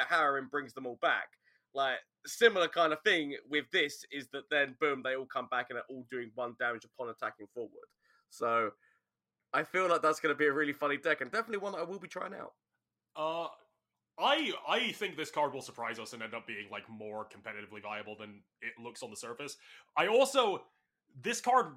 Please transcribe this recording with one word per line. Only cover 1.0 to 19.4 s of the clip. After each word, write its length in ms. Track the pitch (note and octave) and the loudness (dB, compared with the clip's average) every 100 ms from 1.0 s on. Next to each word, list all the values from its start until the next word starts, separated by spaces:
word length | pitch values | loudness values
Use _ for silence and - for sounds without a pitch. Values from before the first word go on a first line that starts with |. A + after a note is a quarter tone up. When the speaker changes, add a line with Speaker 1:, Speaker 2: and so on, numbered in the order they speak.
Speaker 1:
back. 280 | E3 G#2+ - _ _ _ _ | 2 2 -2 _ _ _ _
Like, 240 | C#3 C3+ B2 - _ - | -2 0 0 -6 _ -10
similar 400 | - A#3 G3 E3 | 6 6 6 2
kind 260 | E3+ D#3+ | 4 2
of 80 | D#3 | 4
thing 340 | G#3+ F3 C#3+ C3+ B2+ | 2 2 0 -6 -2
with 160 | D3 B2 | -2 0
this 340 | - C#3+ - - | 0 0 -2 -10
is 160 | C#3+ B2+ | -10 -8
that 100 | C#3 - | -10 0
then, 240 | D3+ C#3 B2 | 2 2 2
boom, 220 | D3+ C3+ | 0 0
they 120 | C3 C3 | -2 -4
all 100 | C3 | -4
come 220 | C3+ A#2+ | -6 -2
back 220 | B2 B2 | -4 -4
and 80 | A#2+ | -6
are 40 | - | -8
all 160 | C3 B2 | -12 -8
doing 180 | B2+ A#2 A#2 | -8 -8 -6
one 180 | A#2+ A2+ | -8 -2
damage 260 | A#2+ A2+ A#2+ | -2 -2 -10
upon 240 | - A#2+ | -10 -10
attacking 380 | A2 A2 - G#2 A#2+ | -6 -8 -8 -14 -10
forward. 320 | G#2+ - - _ _ _ _ | -10 -12 -20 _ _ _ _
So, 420 | - A#2+ A#2 G#2 - _ _ _ _ _ _ - | -4 2 2 2 -4 _ _ _ _ _ _ -4
I 100 | C#3 | -2
feel 240 | D#3 F#3 F#3 | 0 0 4
like 120 | E3 | 4
that's 180 | D#3 D#3 | 4 2
gonna 160 | D#3 C#3+ | 0 4
be 120 | D3 | 4
a 60 | |
really 200 | C#3+ C#3+ | 4 0
funny 240 | C#3 D3 C#3 | 0 -2 0
deck, 240 | D#3+ D3+ | 0 0
and 100 | B2 | 0
definitely 280 | G#3+ A3+ G#3 | -4 -2 -4
one 120 | G3+ | -4
that 80 | F3+ | -6
I 40 | |
will 160 | E3 F#3+ | -6 -8
be 100 | F#3+ | -10
trying 240 | F#3 F#3 | -10 -8
out. 180 | G3 - _ _ _ _ _ _ - | -10 -14 _ _ _ _ _ _ -4
Speaker 2:
Uh, 320 | D#3 E3+ E3 - _ _ _ _ _ - | -2 -2 -6 -10 _ _ _ _ _ 0
I, 320 | A#3+ D#4 B3+ D3+ D3 | 4 4 2 -4 0
I 240 | A3 A#3 | 0 0
think 240 | - G3 D3+ | -2 -6 -4
this 160 | D3 | -4
card 220 | D#3 D3 | 0 0
will 80 | C3 | 0
surprise 380 | B2 - A2+ A2+ | -10 -8 -6 -6
us 120 | A2 | -10
and 80 | A#2 | -10
end 120 | A2 | -8
up 120 | A#2 A#2 | -8 -8
being, 220 | G#2 G2+ | -10 -8
like, 160 | G#2 G#2+ | -10 -12
more 360 | A2 G#2+ G#2+ G#2 | -14 -10 -10 -10
competitively 560 | G2+ G#2+ G#2 G2+ G#2+ | -12 -12 -12 -14 -12
viable 340 | G#2 G#2 G#2 G#2+ | -8 -8 -8 -12
than 220 | G#2 G2+ _ _ | -14 -16 _ _
it 120 | A#2 - | -14 -12
looks 200 | A#2+ A2+ | -14 -12
on 80 | A#2+ | -12
the 60 | G2+ | -10
surface. 400 | A#2 - | -12 -10